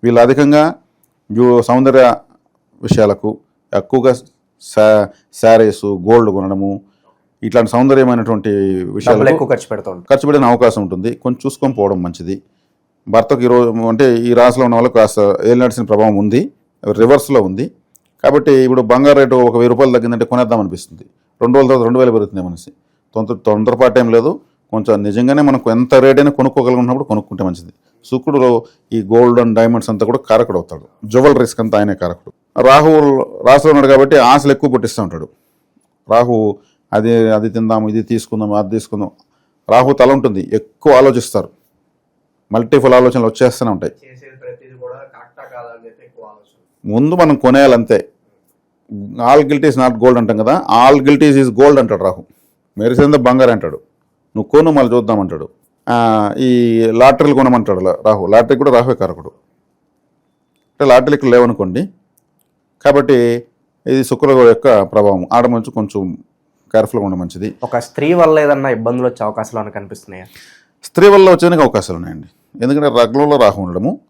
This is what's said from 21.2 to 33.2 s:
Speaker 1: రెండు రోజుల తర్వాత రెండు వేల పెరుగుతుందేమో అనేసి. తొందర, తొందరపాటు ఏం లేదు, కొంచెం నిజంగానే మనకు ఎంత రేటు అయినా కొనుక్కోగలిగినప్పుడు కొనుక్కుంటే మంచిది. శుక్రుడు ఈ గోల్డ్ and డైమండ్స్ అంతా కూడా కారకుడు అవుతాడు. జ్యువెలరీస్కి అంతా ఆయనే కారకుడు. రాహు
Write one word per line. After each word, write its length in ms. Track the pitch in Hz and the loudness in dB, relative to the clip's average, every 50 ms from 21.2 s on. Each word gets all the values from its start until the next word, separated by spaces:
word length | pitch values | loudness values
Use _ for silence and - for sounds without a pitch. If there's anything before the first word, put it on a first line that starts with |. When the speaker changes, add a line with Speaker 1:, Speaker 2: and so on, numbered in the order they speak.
| _ _ _ _ | _ _ _ _
Speaker 1:
రెండు 160 | 117 120 123 139 | -4 0 2 2
రోజుల 120 | 135 123 | 4 4
తర్వాత 140 | 135 127 117 | 2 0 0
రెండు 160 | 113 123 127 | 0 2 2
వేల 100 | 131 127 | 2 2
పెరుగుతుందేమో 380 | 113 110 104 98 - 95 92 90 | 2 0 -2 -4 -8 -10 -10 -10
అనేసి. 240 | 87 82 - - _ _ _ _ _ _ _ _ _ | -12 -14 -18 -20 _ _ _ _ _ _ _ _ _
తొందర, 180 | 110 110 101 120 | -8 -8 -8 -8
తొందరపాటు 680 | 98 _ 113 107 107 107 117 120 120 131 123 117 131 | -6 _ -2 -2 0 0 -2 0 2 2 2 2 2
ఏం 120 | 123 117 | 0 2
లేదు, 280 | 113 117 113 147 180 285 _ _ _ _ _ _ | 0 0 0 0 -4 -6 _ _ _ _ _ _
కొంచెం 320 | - 110 104 - 110 101 101 | -10 -8 -2 -2 -2 -2 -2
నిజంగానే 380 | 104 101 113 123 127 139 147 | -4 -4 -2 -2 0 0 0
మనకు 300 | 147 143 131 127 - 120 | 2 0 0 0 -2 -2
ఎంత 240 | 113 117 123 123 - | -2 -2 -2 2 2
రేటు 240 | 131 127 135 135 135 | 4 4 4 4 4
అయినా 120 | 143 143 | 2 0
కొనుక్కోగలిగినప్పుడు 720 | 139 - 131 135 131 147 127 123 127 123 123 123 127 135 143 | 0 0 -4 -2 -2 -2 -2 0 0 -2 -2 -2 -4 -6 -6
కొనుక్కుంటే 400 | 131 110 107 101 _ - 92 101 | -6 -6 -6 -6 _ -10 -8 -8
మంచిది. 300 | 92 90 87 85 85 _ _ _ _ _ _ _ | -8 -8 -10 -14 -20 _ _ _ _ _ _ _
శుక్రుడు 580 | - 123 131 127 - 143 143 127 127 120 117 113 _ _ _ _ _ - | -8 -8 -6 -6 -2 -2 0 2 2 0 -2 -4 _ _ _ _ _ -8
ఈ 80 | 113 | -8
గోల్డ్ 400 | 104 95 110 117 123 120 120 120 | -4 0 2 4 4 4 4 2
and 140 | 120 117 110 | 0 0 0
డైమండ్స్ 340 | 110 113 113 120 117 - - | 0 0 2 0 -2 -4 -6
అంతా 160 | 113 101 110 | -4 -4 -2
కూడా 120 | 104 123 135 | -2 -2 -4
కారకుడు 400 | - - 110 113 120 - 101 90 | -2 0 0 0 0 -2 -4 -8
అవుతాడు. 500 | 82 _ 85 78 - _ _ _ - 104 | -8 _ -16 -20 -20 _ _ _ -16 -2
జ్యువెలరీస్కి 540 | 107 127 131 147 143 127 127 113 - - | -2 0 2 2 0 0 -2 -4 -4 -8
అంతా 160 | 113 110 110 104 | -6 -2 -2 -2
ఆయనే 180 | 104 104 98 | -2 -2 -4
కారకుడు. 640 | - - 87 87 _ _ - - _ _ _ _ - | -6 -8 -10 -10 _ _ -20 -20 _ _ _ _ 0
రాహు 280 | 123 127 135 147 151 160 160 156 147 143 139 131 | 2 4 4 6 4 4 4 4 2 2 0 0